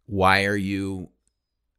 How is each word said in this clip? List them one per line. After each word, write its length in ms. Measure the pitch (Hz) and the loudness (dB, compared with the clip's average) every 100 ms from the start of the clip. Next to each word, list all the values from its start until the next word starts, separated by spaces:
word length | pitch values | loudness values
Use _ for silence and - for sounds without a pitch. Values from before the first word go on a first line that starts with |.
| - | -6
"Why 380 | 98 92 98 | 2 4 4
are 120 | 101 104 | 2 -2
you 520 | 95 98 98 95 90 _ _ _ _ _ _ | -2 -4 -4 -8 -12 _ _ _ _ _ _